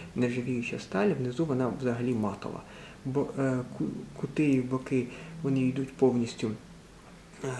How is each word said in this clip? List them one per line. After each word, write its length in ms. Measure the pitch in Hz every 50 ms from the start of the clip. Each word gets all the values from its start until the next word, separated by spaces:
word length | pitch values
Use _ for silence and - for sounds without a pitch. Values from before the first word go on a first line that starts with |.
| - - -
нержавіюча 640 | - 123 120 120 127 120 131 127 120 117 - - 127
сталь, 300 | - - - 185 208 208
внизу 360 | 160 135 127 123 123 170 165
вона 260 | 156 131 127 131 120 104 139
взагалі 340 | 131 123 117 120 120 127 123
матова. 480 | 110 107 101 95 - - - - - - - - - - - - - -
Бо, 220 | 135 131 143 135 - - 135
е, 200 | 135 135 131 127 127 - - -
ку-, 80 | - - - - - - -
кути 340 | - - 139 - - 156 147
і 120 | 135 131
боки, 460 | 123 123 131 127 - - 139 127 120 - - - - - - - -
вони 160 | 135 135 131
йдуть 340 | 131 127 127 139 135 131 -
повністю, 580 | - 135 127 120 123 117 113 - - - 110 107 - - - - - - - - - - - - - - - - - -
е, 40 | 135 127 123